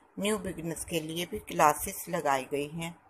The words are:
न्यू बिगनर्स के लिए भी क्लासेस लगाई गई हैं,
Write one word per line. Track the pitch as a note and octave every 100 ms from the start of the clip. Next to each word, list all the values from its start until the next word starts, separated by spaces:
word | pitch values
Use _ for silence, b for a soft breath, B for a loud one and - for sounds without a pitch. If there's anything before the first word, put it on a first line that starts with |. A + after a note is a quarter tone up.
| B -
न्यू | G3 G#3+
बिगनर्स | F#3 E3 E3 D#3
के | - E3+
लिए | D#3 E3 F3+
भी | G#3+
क्लासेस | - D#3 D#3 D3 - G3 -
लगाई | E3+ D3 C3+
गई | B2+ C#3+ D3
हैं, | E3 E3 E3+ _